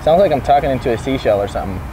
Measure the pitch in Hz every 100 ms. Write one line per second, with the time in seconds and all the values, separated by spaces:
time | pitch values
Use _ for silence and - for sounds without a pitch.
0 | - 165 196 143 - 143 143 131 139 113
1 | - 131 123 104 101 104 101 92 -